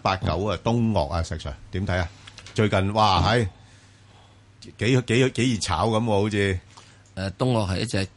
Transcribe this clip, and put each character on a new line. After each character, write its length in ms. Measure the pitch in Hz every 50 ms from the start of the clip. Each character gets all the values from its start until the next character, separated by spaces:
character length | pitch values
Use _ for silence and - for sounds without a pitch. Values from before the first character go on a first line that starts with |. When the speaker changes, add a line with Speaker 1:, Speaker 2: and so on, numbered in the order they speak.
Speaker 1:
八 140 | - 101 95
九 280 | 95 - 90 80 87 101
啊， 140 | 107 98 -
東 300 | - 117 117 120 113 110
岳 220 | 104 90 73 69 85
啊， 80 | 82
石 120 | 82 - -
Sir， 200 | 80 - 76 67 - - -
點 140 | - 92 101
睇 100 | 98 90 90
啊？ 100 | 87 - - - - - - - - - -
最 140 | - 107 101
近， 240 | 104 95 95 98 104
哇， 260 | 110 107 104 92 87
係， 280 | 90 101 117 123 110 95 - - - - - - - - - - - - - - - - - - - - - - - - - -
幾， 240 | 101 117 135 127 127
幾， 240 | - 113 127 131 127
幾 240 | - 113 120 131 117
熱 40 | 95
炒 280 | - - 87 78 101 113
咁 100 | 110 110 120
喎， 20 | 113 104 98
好 80 | 107 110
似。 300 | 104 101 101 98 92 90 - - - - - - - - - - -
Speaker 2:
誒， 140 | 95 95 98 - -
東 140 | 127 131
岳 60 | 120 110
係 200 | 101 92 95 95
一 60 | 107
隻 220 | 110 - 98 95 - -